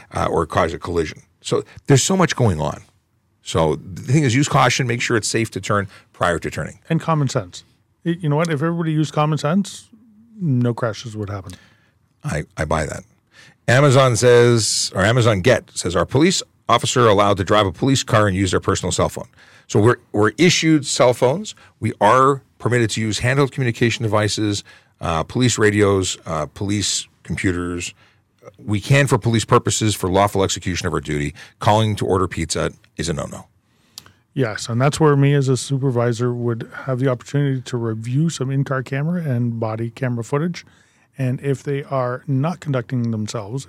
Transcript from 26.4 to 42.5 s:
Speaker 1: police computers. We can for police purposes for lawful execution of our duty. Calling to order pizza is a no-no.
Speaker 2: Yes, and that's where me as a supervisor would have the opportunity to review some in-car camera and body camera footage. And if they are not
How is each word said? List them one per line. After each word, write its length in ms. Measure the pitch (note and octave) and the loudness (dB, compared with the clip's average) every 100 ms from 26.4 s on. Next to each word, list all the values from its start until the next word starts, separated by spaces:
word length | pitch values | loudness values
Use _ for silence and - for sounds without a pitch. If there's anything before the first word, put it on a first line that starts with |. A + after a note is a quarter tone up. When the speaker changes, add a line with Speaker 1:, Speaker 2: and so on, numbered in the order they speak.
| D2 | -8
Speaker 1:
police 600 | - G2+ G#2 - - - _ | -8 -4 -4 -4 -6 -8 _
computers. 720 | - E2+ G2 F2 F2 F2 - - _ _ _ _ - - | -10 -4 -2 -2 -4 -8 -10 -14 _ _ _ _ -20 -14
We 220 | G#2 G2+ | -6 -4
can 260 | - C#3 C3 | 2 2 2
for 120 | B2 | 0
police 260 | A#2 A2+ | 0 -2
purposes 500 | - A#2+ A2+ - A2 | 2 0 2 -2 -2
for 160 | - F#2 | -2 0
lawful 320 | F#2+ G2+ G2 | 2 2 2
execution 440 | F#2+ - F#2 E2+ F2+ | -2 -2 -6 -6 -4
of 60 | |
our 80 | D#2 | -4
duty. 340 | C#2+ D2 D2 - - - | -4 -4 -4 -8 -18 -4
Calling 360 | A2 G#2+ A2 G2 | 2 2 2 -2
to 100 | - | 0
order 200 | F#2 F#2 | 0 0
pizza 460 | - D#2+ E2+ D#2+ - _ - | -4 -4 -4 -4 -6 _ -8
is 120 | D#2+ | -6
a 40 | |
no-no. 340 | D2 C#2+ - - _ _ _ _ - - _ _ | -6 -8 -12 -18 _ _ _ _ -20 -20 _ _
Speaker 2:
Yes, 340 | C#3 A2+ G2 - | -4 -4 -4 -4
and 120 | A#2 | 0
that's 180 | C#3+ - | 2 4
where 180 | D#3 C#3+ | 4 6
me 180 | C#3 | 4
as 140 | C#3+ C3+ | 4 2
a 80 | B2 | 0
supervisor 800 | - C3+ C3+ A#2+ A#2+ A2 B2 | -2 -2 -2 0 0 0 -2
would 340 | A#2+ A#2+ A2+ - - | -2 -4 -4 -8 -12
have 140 | C3+ B2+ | -6 -2
the 100 | C3+ | -2
opportunity 520 | B2 - C#3+ C#3+ C3 | -2 -4 -2 -2 -2
to 160 | - A#2+ | -6 -6
review 540 | A2+ A2 A#2 C3+ E3 | -4 -6 -4 -2 -2
some 200 | - C3 | -2 -4
in-car 320 | C3+ C3+ C3 | -2 -2 -4
camera 400 | B2 C#3 D#3 F3+ | -4 -4 -4 -4
and 380 | D3+ A#2+ A#2+ A2+ | -2 -2 -2 -4
body 300 | A2 A2+ A#2 | -6 -6 -8
camera 340 | - B2+ A#2 | -6 -4 -4
footage. 420 | A2 C#3+ F3 E3 - _ _ _ _ - | -4 -4 -4 -6 -14 _ _ _ _ -6
And 200 | B2+ C3+ | -4 -4
if 220 | C#3 C3 | -4 -4
they 200 | D3 C#3 | -4 -8
are 400 | - C3+ B2 B2+ - | -4 -4 -2 -4 -4
not 340 | C3 D#3 | -2 -2